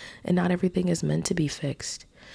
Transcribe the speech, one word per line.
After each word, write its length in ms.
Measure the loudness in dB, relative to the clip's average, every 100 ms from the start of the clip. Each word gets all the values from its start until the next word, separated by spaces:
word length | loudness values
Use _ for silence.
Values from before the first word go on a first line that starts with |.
| -18 -6
and 120 | 2 2
not 160 | 4
everything 360 | 2 2 2 2
is 160 | 2
meant 220 | 2 0 0
to 80 |
be 140 | 0 0
fixed. 580 | -2 -6 -6 -8 -10 -14 -20 -20